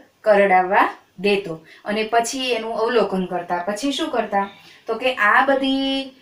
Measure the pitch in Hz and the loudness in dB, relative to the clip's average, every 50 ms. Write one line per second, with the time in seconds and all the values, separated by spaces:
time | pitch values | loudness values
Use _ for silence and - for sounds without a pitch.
0 | - _ _ _ - 214 208 202 202 196 185 185 180 180 202 233 262 - - - | -12 _ _ _ 2 4 4 6 6 6 4 4 4 4 4 2 2 2 0 -6
1 | _ _ _ - 180 202 202 196 196 170 160 160 - - - - - 208 208 220 | _ _ _ -4 0 0 0 0 -2 -4 -8 -10 -14 -18 -20 -14 -8 -6 -4 -4
2 | 220 220 233 233 233 233 269 269 262 254 240 220 220 226 226 208 220 240 247 220 | -2 0 0 0 0 0 -2 -6 -4 -4 -4 -4 -4 -6 -4 -2 -2 0 2 2
3 | 196 - 190 190 185 175 180 175 - - 180 175 - 208 208 - 277 285 269 - | 2 2 0 -2 -4 -4 -4 -6 -4 -4 -4 -4 -4 -4 -6 -4 -4 -4 -4 -4
4 | 330 - - 233 214 - 202 196 196 202 - - - - - - _ - 220 220 | -4 -4 -2 -2 -2 -2 -2 -2 -2 -4 -8 -16 -20 -20 -20 -12 _ -8 -6 -2
5 | 262 254 247 226 208 208 226 254 269 277 277 262 269 269 269 269 269 269 269 269 | -2 -2 0 0 2 4 4 4 4 4 2 2 2 0 0 0 -2 -2 -2 -4
6 | 269 262 - _ | -6 -8 -12 _